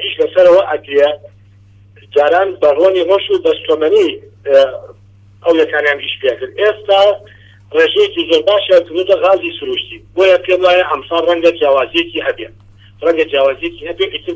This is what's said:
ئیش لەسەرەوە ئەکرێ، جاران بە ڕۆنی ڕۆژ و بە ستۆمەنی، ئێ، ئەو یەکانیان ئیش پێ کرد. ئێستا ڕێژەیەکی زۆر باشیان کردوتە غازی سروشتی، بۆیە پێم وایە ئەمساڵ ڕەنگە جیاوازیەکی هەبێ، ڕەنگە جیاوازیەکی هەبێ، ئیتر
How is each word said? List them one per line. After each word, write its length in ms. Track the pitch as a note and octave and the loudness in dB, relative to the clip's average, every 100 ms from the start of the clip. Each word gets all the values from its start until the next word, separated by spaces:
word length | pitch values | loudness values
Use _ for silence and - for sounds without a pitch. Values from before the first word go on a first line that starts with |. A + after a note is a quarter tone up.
ئیش 120 | - - | -6 -4
لەسەرەوە 420 | D3+ F#3 F3+ F3+ F#3+ | -2 4 6 4 2
ئەکرێ، 380 | D3+ C#3+ C#3+ D3 D3 - - _ _ _ _ _ _ - D3 | -6 -4 0 0 -2 -14 -20 _ _ _ _ _ _ -4 0
جاران 340 | D3 F3 G3 - | 2 2 0 0
بە 80 | D3 C#3+ | 0 2
ڕۆنی 240 | F#3 F#3 E3+ | 2 2 0
ڕۆژ 160 | G3 G3+ | -2 0
و 140 | F#3+ D#3+ | -2 -2
بە 60 | - | -2
ستۆمەنی، 500 | - D#3 D#3 G#3+ E3+ - - _ C#3 | -4 -2 0 2 0 -4 -16 _ 0
ئێ، 120 | C3+ C3+ G2+ - - _ _ _ _ | 2 2 -2 -16 -20 _ _ _ _
ئەو 100 | E3+ D#3+ | 0 0
یەکانیان 380 | D#3 D3+ D3 C#3+ | 0 0 -2 -4
ئیش 120 | - - | -8 -6
پێ 100 | C3 A#2+ | -4 -4
کرد. 140 | B2+ - | -8 -2
ئێستا 400 | G#3 G#3+ - G3 G3+ G3 - - - - _ D#3 | -2 -2 0 2 2 0 -8 -20 -20 -20 _ 0
ڕێژەیەکی 460 | D#3 C#3+ C3+ E3+ D#3 | 2 2 0 -2 -2
زۆر 120 | D#3+ E3 | 0 2
باشیان 320 | G#3 - F3+ - | 0 2 2 2
کردوتە 280 | E3 F#3 F3+ | -4 -2 0
غازی 280 | F3+ F#3 E3+ - | 2 0 -2 -10
سروشتی، 380 | F#4+ F#4 - - - - | -8 -8 -10 -18 -8 0
بۆیە 220 | F#3+ F#3 F#3 | 2 2 0
پێم 160 | F3+ F#3 | 0 2
وایە 200 | F3+ F3+ | 2 0
ئەمساڵ 320 | C#3+ - E3+ E3+ | -4 -4 -2 -2
ڕەنگە 220 | E3+ E3 E3 | 2 0 2
جیاوازیەکی 600 | C#3+ C3+ B2 E3+ E3 D#3 C3+ | 2 2 0 -4 -6 -6 -6
هەبێ، 200 | - - - - - - - | -8 -12 -18 -20 -20 -20 -6
ڕەنگە 220 | D#3+ D#3+ D#3 | -2 -2 -2
جیاوازیەکی 520 | C#3 C3+ C3 E3+ - D#3 | 0 0 -2 -10 -12 -12
هەبێ، 160 | F3 F#3+ | -6 -6
ئیتر 220 | - F#3 | -6 -12